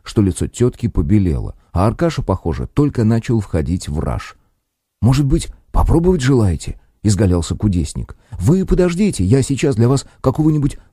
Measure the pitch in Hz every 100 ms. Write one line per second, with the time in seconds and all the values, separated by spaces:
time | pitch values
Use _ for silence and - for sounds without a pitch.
0 | - 113 98 - 78 - 123 - - -
1 | 78 104 90 65 50 - _ 82 107 -
2 | 170 143 110 92 82 65 62 - 147 -
3 | 110 117 120 113 - 85 69 90 - 73
4 | 69 58 - - _ _ _ _ _ -
5 | 113 131 139 127 - - _ - - 156
6 | 180 180 127 131 101 73 - - _ _
7 | 104 98 98 87 - 85 - 87 71 -
8 | 58 - - - 95 190 185 170 180 170
9 | 208 - 92 135 - 127 147 110 117 139
10 | - _ 127 117 156 151 139 - -